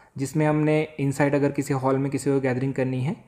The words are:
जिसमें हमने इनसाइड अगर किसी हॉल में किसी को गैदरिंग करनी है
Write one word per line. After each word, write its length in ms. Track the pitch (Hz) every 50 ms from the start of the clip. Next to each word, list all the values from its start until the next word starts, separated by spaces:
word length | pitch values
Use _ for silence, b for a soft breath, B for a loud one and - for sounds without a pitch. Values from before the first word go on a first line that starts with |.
| b b b 131
जिसमें 280 | 139 135 135 151 151
हमने 360 | 151 151 151 151 151 151 156 156 - - -
इनसाइड 360 | 139 139 131 - 147 139 139
अगर 160 | 143 139 143
किसी 220 | 139 - 135 - 143
हॉल 240 | 131 131 135 135 135
में 140 | 139 139
किसी 180 | 139 135 - 143
को 100 | 139 139
गैदरिंग 340 | 135 135 123 123 135 135 131
करनी 280 | - 127 127 127 131
है 140 | 127 151 226 - -